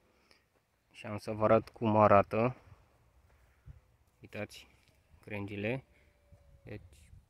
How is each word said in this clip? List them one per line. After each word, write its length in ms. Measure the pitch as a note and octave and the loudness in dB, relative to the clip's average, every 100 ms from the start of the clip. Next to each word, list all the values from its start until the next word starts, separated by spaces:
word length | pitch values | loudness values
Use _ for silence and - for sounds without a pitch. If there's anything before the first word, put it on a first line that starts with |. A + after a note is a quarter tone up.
| _ _ _ _ _ _ _ _ _ | _ _ _ _ _ _ _ _ _
și 140 | - A2+ | -18 -12
am 120 | G#2 | -12
să 140 | - | -10
vă 120 | G#2+ | -2
arăt 260 | G#2+ A2+ - | 2 2 0
cum 280 | - A2+ G#2+ | -6 0 4
arată. 580 | G#2 G2+ - A2 B2 - - - _ _ _ _ _ _ _ _ - - _ _ _ _ | 6 6 4 -2 -4 -6 -20 -20 _ _ _ _ _ _ _ _ -20 -20 _ _ _ _
Uitați 460 | G#2+ G#2+ G#2 - - _ _ _ _ _ | -18 -14 -14 -16 -20 _ _ _ _ _
crengile. 640 | - G#2 G2+ G2+ G#2+ C3+ - _ _ _ _ - _ - | -14 -12 -10 -8 -6 -8 -12 _ _ _ _ -20 _ -20
Deci 180 | - G#2+ - _ - - | -20 -20 -20 _ -20 -20